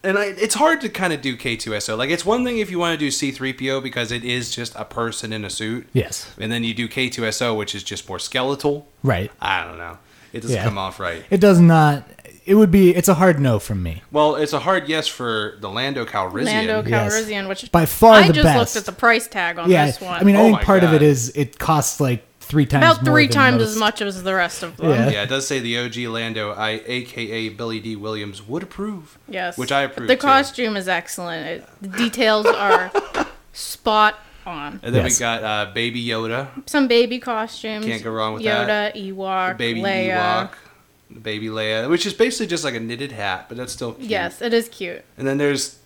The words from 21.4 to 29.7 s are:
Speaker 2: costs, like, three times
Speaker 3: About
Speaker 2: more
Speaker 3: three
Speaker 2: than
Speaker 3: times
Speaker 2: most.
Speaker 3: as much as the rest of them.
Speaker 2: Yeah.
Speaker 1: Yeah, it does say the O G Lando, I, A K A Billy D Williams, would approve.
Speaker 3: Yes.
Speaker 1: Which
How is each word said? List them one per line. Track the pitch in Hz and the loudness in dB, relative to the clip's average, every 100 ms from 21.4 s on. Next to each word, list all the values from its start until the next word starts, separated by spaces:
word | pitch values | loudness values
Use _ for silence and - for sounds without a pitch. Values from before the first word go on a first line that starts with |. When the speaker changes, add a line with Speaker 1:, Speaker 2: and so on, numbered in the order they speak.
| 131 - | -4 -4
Speaker 2:
costs, | - 156 - - | 0 0 0 -2
like, | 135 120 _ _ | -2 -2 _ _
three | - 151 139 | -2 2 2
times | 143 | 4
Speaker 3:
About | 320 320 | 4 4
Speaker 2:
more | 311 | 4
Speaker 3:
three | 302 285 | 4 4
Speaker 2:
than | |
Speaker 3:
times | 285 262 247 | 4 4 4
Speaker 2:
most. | 220 | 0
Speaker 3:
as | 214 | 0
much | 214 208 | -2 -2
as | 202 190 | -6 -6
the | 185 | -4
rest | 190 175 - | -2 -2 -4
of | 170 156 | -12 -4
them. | 160 | 2
Speaker 2:
Yeah. | 131 123 | 4 2
Speaker 1:
Yeah, | 104 | 0
it | 104 | -2
does | 135 135 | -2 -2
say | 139 | -4
the | 117 117 | -2 -4
O | 123 | -4
G | 113 120 | -6 -6
Lando, | 113 113 110 104 | -6 -6 -6 -6
I, | 101 107 110 | -4 -4 -4
A | - 127 | -6 -8
K | 120 - 113 | -8 -10 -8
A | 113 110 | -6 -8
Billy | 104 117 113 | -8 -8 -8
D | 107 | -8
Williams, | 107 107 107 104 98 101 | -10 -8 -8 -10 -14 -10
would | 151 | -8
approve. | 185 - 208 196 151 _ - | -8 -10 -10 -10 -14 _ -14
Speaker 3:
Yes. | 190 180 170 | -8 -8 -6
Speaker 1:
Which | 127 | -2